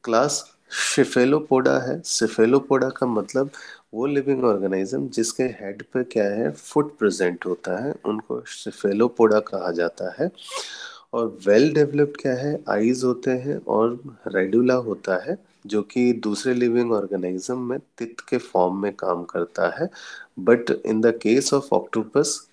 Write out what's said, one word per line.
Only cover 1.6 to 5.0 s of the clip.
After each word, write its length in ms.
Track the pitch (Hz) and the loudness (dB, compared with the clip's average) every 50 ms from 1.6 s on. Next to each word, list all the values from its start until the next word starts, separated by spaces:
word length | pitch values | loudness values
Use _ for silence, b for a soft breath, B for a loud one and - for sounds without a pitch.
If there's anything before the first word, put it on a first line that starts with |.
| 131 135 | 4 4
है। 340 | 139 135 123 127 139 170 | 2 2 0 -2 -6 -6
Cephalopoda 680 | - - - - 117 107 - - 110 113 131 139 135 - | -6 -6 -2 -2 -2 -2 2 2 4 6 4 2 4 2
का 340 | 139 131 131 131 127 - 135 | 2 2 2 0 -2 -2 -2
मतलब 440 | 123 113 107 95 - - 131 139 143 B B B B B B B _ - | -2 0 -2 -4 -2 -2 -2 -2 -2 B B B B B B B _ -6
वो 120 | 110 127 | -4 -2
living 380 | 143 143 139 131 139 139 131 127 | 0 0 0 0 0 0 2 2
organism 640 | 120 104 95 95 95 95 95 98 95 131 139 | 0 2 2 0 -2 -2 -2 -2 -2 -4 -4